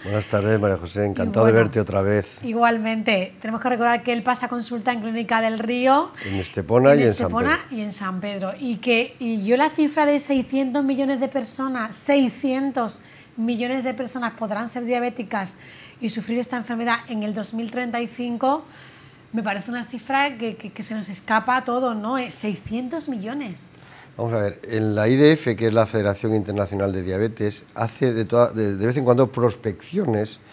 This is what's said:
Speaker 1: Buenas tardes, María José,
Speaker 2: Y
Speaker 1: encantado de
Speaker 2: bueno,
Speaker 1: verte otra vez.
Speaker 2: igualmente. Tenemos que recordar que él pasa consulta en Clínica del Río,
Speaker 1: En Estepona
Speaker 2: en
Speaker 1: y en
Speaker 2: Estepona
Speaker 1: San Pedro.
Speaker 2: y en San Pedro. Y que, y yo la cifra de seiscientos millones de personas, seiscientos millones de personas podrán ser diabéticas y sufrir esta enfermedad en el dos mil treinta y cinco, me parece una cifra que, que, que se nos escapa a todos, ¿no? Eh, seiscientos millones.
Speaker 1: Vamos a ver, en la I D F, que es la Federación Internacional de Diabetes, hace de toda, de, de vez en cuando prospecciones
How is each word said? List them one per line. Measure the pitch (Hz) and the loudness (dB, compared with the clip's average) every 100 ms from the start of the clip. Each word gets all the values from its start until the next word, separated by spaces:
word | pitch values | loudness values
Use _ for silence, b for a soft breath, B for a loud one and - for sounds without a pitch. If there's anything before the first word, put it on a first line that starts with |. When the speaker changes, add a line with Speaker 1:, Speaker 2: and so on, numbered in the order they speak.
Speaker 1:
Buenas | - 107 101 | -4 -2 0
tardes, | 104 104 110 | 0 2 4
María | 101 92 | 2 0
José, | 82 101 | -2 -2
Speaker 2:
Y | 101 | -2
Speaker 1:
encantado | 98 - 104 113 | 0 0 4 6
de | |
Speaker 2:
bueno, | 110 110 | 6 4
Speaker 1:
verte | 113 | 2
otra | 98 98 | 0 0
vez. | 98 104 98 - | 2 2 0 -8
Speaker 2:
igualmente. | 247 226 233 226 220 226 220 202 185 - | -6 2 2 2 -2 -2 0 0 -2 -8
Tenemos | 220 220 | -8 -4
que | 254 | -2
recordar | 240 233 240 | 0 2 2
que | 240 | 0
él | 240 | -2
pasa | 233 247 240 | 0 -2 -4
consulta | 240 226 240 233 | -6 -6 -4 -4
en | 240 | -4
Clínica | 214 226 220 226 | -4 -6 0 0
del | 226 220 | 0 -2
Río, | 220 247 254 277 339 - - | -2 2 4 4 2 -6 -6
Speaker 1:
En | 98 | -4
Estepona | 92 - 82 117 131 | -4 -6 2 6 8
Speaker 2:
en | 143 | 8
Speaker 1:
y | 120 | 6
en | |
Speaker 2:
Estepona | 104 - - 269 339 | 2 0 0 0 0
Speaker 1:
San | - | -2
Pedro. | 240 | -8
Speaker 2:
y | |
en | 208 | -8
San | 190 196 185 | -6 -6 -6
Pedro. | 202 196 185 214 | -6 -6 -6 -6
Y | 269 220 | -6 -4
que, | - 233 247 - | 2 2 0 -4
y | 240 220 | -4 -2
yo | 196 247 | 2 4
la | 302 | 4
cifra | 311 294 302 294 | 2 0 4 4
de | 294 | 2
seiscientos | 285 269 - 269 269 262 | 2 0 0 -2 0 0
millones | 269 262 269 269 | 0 0 0 0
de | 262 | -2
personas, | 269 226 - 262 254 220 196 | -2 -4 -4 -4 -4 -6 -4
seiscientos | - 285 254 - 277 254 277 254 226 - B B B - | 2 4 4 0 -2 0 -2 -2 -4 -6 B B B -6
millones | 226 233 247 262 254 | -4 -2 -2 -2 -4
de | |
personas | 247 240 262 233 | -4 -6 -4 -6
podrán | 220 220 202 233 | -6 -6 -4 -6
ser | 254 | -6
diabéticas | 240 240 240 240 214 214 185 - B B B B | -2 0 -2 -4 -6 -6 -6 -10 B B B B
y | 226 | -6
sufrir | 226 - 233 | -4 -4 -4
esta | 240 247 | -4 -6
enfermedad | 226 233 233 233 - | -6 -4 -2 -2 -2
en | 220 | -6
el | 208 | -4
dos | 208 202 | -6 -6
mil | 226 233 | -6 -6
treinta | 247 247 233 | -6 -4 -4
y | 233 | -6
cinco, | 240 240 233 262 302 B B B B B B - | -6 -6 -2 0 0 B B B B B B -10
me | 226 | -6
parece | 208 202 220 | -4 -4 -6
una | 240 233 | -10 -10
cifra | 247 - 269 285 240 | -12 -2 0 0 -2
que, | 226 220 | -8 -8
que, | 208 | -12
que | - | -12
se | 208 | -8
nos | 220 196 | -8 -8
escapa | 190 - 220 220 254 | -8 0 0 2 0
a | |
todos, | 254 240 254 220 | 0 -2 -2 -2
¿no? | 214 262 | -2 -4
Eh, | 240 | -4
seiscientos | - 214 185 - 226 254 330 311 | -6 -6 -6 -6 -6 -6 -6 -6
millones. | 247 202 277 247 165 - B B B B - | -6 -6 -8 -8 -12 -16 B B B B -6
Speaker 1:
Vamos | 117 | -2
a | 113 | 0
ver, | 101 101 | 0 -4
en | - 110 110 104 | -4 0 2 2
la | 107 | 4
I | 131 | 8
D | 151 | 8
F, | 156 131 104 | 6 2 0
que | 113 | 4
es | |
la | 110 110 | 4 4
Federación | 113 101 98 113 110 | 2 0 0 0 0
Internacional | 98 101 95 98 98 | 0 -2 -2 -2 -2
de | 95 | -2
Diabetes, | 90 92 113 113 107 - - | -4 -2 -2 0 -4 -4 -12
hace | - 113 - 131 | -6 -6 0 0
de | 113 110 | 0 2
toda, | 117 120 | 4 4
de, | 110 104 98 | 4 -2 0
de | 110 | 0
vez | 127 | 2
en | 127 | 4
cuando | 123 131 | 6 4
prospecciones | - 120 104 113 92 - 180 175 107 107 - B | 4 0 2 -4 -6 -6 -2 0 0 -2 -6 B